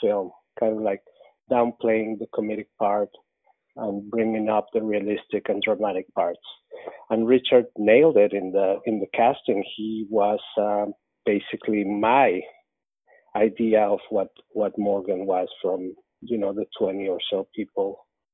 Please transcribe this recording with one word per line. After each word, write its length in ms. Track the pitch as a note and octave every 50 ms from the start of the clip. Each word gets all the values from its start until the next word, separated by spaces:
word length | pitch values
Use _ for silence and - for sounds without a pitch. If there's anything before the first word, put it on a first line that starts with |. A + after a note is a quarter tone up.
film, 300 | - G#2 G#2 G2+ F#2 F2+ - _ _ _ _ -
kind 180 | A#2 A2 A2
of 60 | G#2+
like 200 | A2 G#2 G2+ - - - _ _ - - _ _ _ _
downplaying 720 | B2+ A#2+ A#2 A#2+ A#2 - - A#2 A2 A2 G#2+ A2 A2 G#2
the 80 | A2+ -
comedic 340 | - - G#2+ G#2+ A2 G#2+ G#2+ - _ _
part 320 | A2+ G2+ G2+ G#2 G#2 G2+ - _ _ _ _ _ _ _ _ _ _ _ _
and 340 | - A2+ G#2 G2+ G2+ G#2 G#2
bringing 380 | A#2+ A2+ A2 A2+ A2 G#2+ G#2+ G#2+
up 180 | G#2+ G#2+ G#2 -
the 100 | - A2+
realistic 680 | A2 A2 G#2 G#2 G2 G#2 G#2 - - _ - G2+ - -
and 140 | G2+ G2+
dramatic 500 | G2+ G#2+ G#2+ F#2+ G#2+ G2+ F#2 F#2 F2 - _
parts. 260 | F#2+ F2 F2 - - - - - _ _ _ - - - - - - - _
And 180 | A2+ A2+ A2+ A2+
Richard 380 | C3 B2+ B2 - C3+ B2 A2+ - _
nailed 400 | - G#2+ G#2 A2 C3 D3+ E3 D#3+
it 160 | G2+ G#2 G2+
in 180 | G2+ G2+ F#2 F#2
the, 280 | F2+ G2 G2 F#2+ G2 - -
in 120 | A#2+ A2 G#2
the 80 | G2 - -
casting. 480 | - A#2 B2 C#3 - - - A#2+ G2+ F#2+ - -
He 280 | - G#2+ A2 A2 A2 A2 G2
was, 300 | A2 G#2+ G2+ G#2 G#2+ G#2 - - - A2
um, 360 | G#2 G#2 G#2 G#2 G#2 G#2 G2+ - _ _ _ _ _
basically 600 | G#2+ G#2 G2+ - - - - - - G#2+ G#2 G2+
my 560 | G2 G#2 G#2 G#2+ A2+ B2 C#3 C3+ A2 F2+ F2+ - - - _ _ _ _ _ _ _ _ _ _ _ _ _ _ _ _
idea 460 | G#2+ G#2+ A2 G#2 - A#2 A2 A2 G#2+
of 180 | G#2+ G2+ G2+ - - -
what, 200 | A2 G2+ F#2+ - _ - _ _
what 240 | _ A2 G#2 G2 -
Morgan 500 | G#2+ G#2 G2+ G2 G2 F2+ G2+ F#2+ F2+ G2
was 200 | G2 F#2 F#2 F#2 - - -
from, 320 | - F2+ F#2 F#2 F#2 F#2 F#2 - _ _ _ _
you 160 | - A#2 A#2+ A2
know, 140 | G2+ G2
the 120 | G2 G#2+ G2+ - -
twenty 300 | - A2 F#2+ F#2+ G2+ G2
or 120 | G2 F2+ F2 - -
so 160 | G#2 F#2+ G2 - _
people 520 | - G#2 - _ - - G2 - - _ _ _ _ _ _